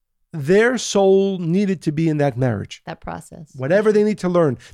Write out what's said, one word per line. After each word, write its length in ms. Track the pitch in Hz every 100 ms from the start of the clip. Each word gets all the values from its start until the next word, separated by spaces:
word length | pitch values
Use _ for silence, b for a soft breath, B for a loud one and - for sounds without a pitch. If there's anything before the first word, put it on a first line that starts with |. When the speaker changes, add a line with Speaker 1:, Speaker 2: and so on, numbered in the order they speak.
| _ _ _
Speaker 1:
their 440 | 160 139 196 233 254
soul 600 | - 202 196 196 196 190
needed 440 | 165 180 202 190
to 100 | -
be 160 | 147 165
in 100 | 151
that 180 | 143 117
marriage. 440 | 127 101 101 - -
Speaker 2:
That 140 | 165
process. 520 | - 170 - 170 156
Speaker 1:
Whatever 380 | 135 131 190 214
they 100 | 214
need 160 | 214 214
to 100 | 180
learn. 300 | 175 156 120 B